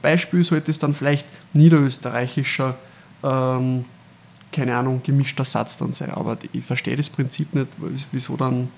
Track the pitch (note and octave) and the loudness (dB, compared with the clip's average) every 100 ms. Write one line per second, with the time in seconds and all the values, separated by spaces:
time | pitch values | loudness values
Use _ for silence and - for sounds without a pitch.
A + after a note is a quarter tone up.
0 | D3 E3+ - F3+ E3+ D#3 D#3 D#3 D3 D3 | 4 2 2 2 4 2 0 -2 -2 0
1 | C#3 C#3+ - - - D3+ D#3+ D#3+ C#3 B2+ | 2 0 -2 -20 -2 8 8 8 4 0
2 | B2+ A#2+ B2+ - C3+ - C3 B2+ - - | -4 -4 -2 -2 -4 -2 -2 -4 -12 -20
3 | - - C#3 C3 C3 B2+ B2+ B2+ B2 - | -20 -8 -2 0 0 0 0 -2 -6 -14
4 | - - - - - - B2+ A#2+ C3 C3 | -20 -20 -20 -20 -8 -4 -2 0 0 -2
5 | B2+ C#3 C3+ - C3 A2 A2+ - - - | 0 0 0 -2 -2 0 -2 -4 -4 -6
6 | - - A2+ A2+ - - B2 B2 - B2+ | -6 -6 -6 -6 -8 -10 -4 -6 -4 -4
7 | D3 - C3 - D3+ D3 C3 - - C3 | -4 -4 -6 -4 -4 -4 -4 -8 -10 -8
8 | C3+ C3 - - C3+ B2+ B2+ | -8 -8 -6 -4 -2 0 -4